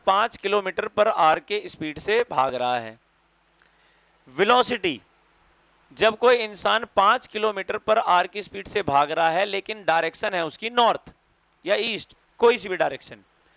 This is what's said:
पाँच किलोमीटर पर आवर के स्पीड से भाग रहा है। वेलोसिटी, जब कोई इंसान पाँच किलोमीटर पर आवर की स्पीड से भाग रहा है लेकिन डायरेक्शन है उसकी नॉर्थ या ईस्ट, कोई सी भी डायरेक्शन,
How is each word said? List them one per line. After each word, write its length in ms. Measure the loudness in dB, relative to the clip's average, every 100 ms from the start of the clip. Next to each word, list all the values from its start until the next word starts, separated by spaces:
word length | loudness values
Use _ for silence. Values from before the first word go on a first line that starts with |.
| 0
पाँच 320 | 0 0 -4
किलोमीटर 500 | -2 -2 -2 -6 -4
पर 180 | 0 0
आवर 320 | 2 2 2
के 200 | -2 -8 -8
स्पीड 320 | -10 -10 -8
से 200 | -2 -2 0
भाग 240 | 0 -2 -2
रहा 220 | -2 -4
है। 200 | -6 -14 _ _ _ _ _ _ _ _ _ _ _ _ _ 0
वेलोसिटी, 640 | 4 4 2 -2 -4 -6 -12 _ _ _ _ _ _ _ _ 0
जब 200 | 0 4
कोई 200 | 4 4
इंसान 480 | 0 -4 -2 0 0 2
पाँच 320 | 4 2 -2
किलोमीटर 500 | -4 -2 -2 -6 -4
पर 180 | 0 0
आवर 300 | 4 2 2
की 140 | -6
स्पीड 240 | -12 -12 -8
से 160 | -4
भाग 280 | 2 2 2
रहा 180 | 2 2
है 160 | 2 0
लेकिन 380 | -4 -8 -6 0
डायरेक्शन 480 | 0 0 -4 -4
है 120 | -4 -4
उसकी 240 | -6 -4
नॉर्थ 420 | 2 2 2 -6 -20 _ _ _ _ -2
या 100 | -2
ईस्ट, 400 | 0 -4 -8 _ _ 2
कोई 180 | 2 2
सी 120 | -2
भी 80 | -2
डायरेक्शन, 460 | -2 -4 -14 -20 _ _ _